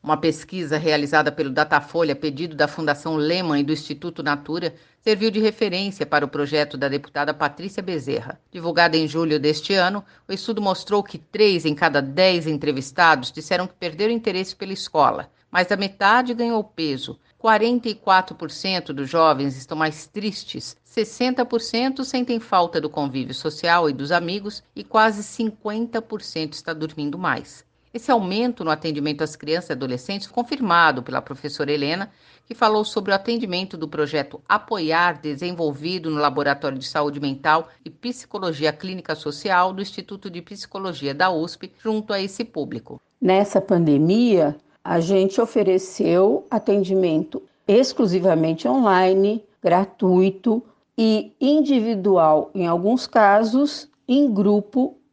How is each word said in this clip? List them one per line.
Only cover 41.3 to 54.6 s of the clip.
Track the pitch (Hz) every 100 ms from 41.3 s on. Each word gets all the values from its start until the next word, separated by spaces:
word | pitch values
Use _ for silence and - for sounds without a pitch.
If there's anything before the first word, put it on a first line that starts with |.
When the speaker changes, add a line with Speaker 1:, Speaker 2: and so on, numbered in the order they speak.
Speaker 1:
usp, | 170 170 - 185 _
junto | 220 214 214
a | 202
esse | 196 196
público. | 226 - 143 117 - - _ _
Speaker 2:
Nessa | 180 190 202 196
pandemia, | 196 175 160 143 156 208 240 190 147 147 _ _
a | - 170
gente | 170 196 196 196
ofereceu | 226 226 190 185 185 - 165 175 196 285 -
atendimento | 226 - 202 185 190 175 156 156 - - _ -
exclusivamente | 208 262 - 220 185 185 165 160 160 233
online, | 262 226 185 185 190 196 220 - _
gratuito | 180 175 190 - 185 180 190 190 240 220 - _ _ -
e | 220 214 208 _
individual, | 262 302 294 262 220 214 190 185 160 156 - 196
em | 170
alguns | 170 190 247 -
casos, | 240 208 202 226 254 294 - - _ -
em | 254 285
grupo | 196 202 208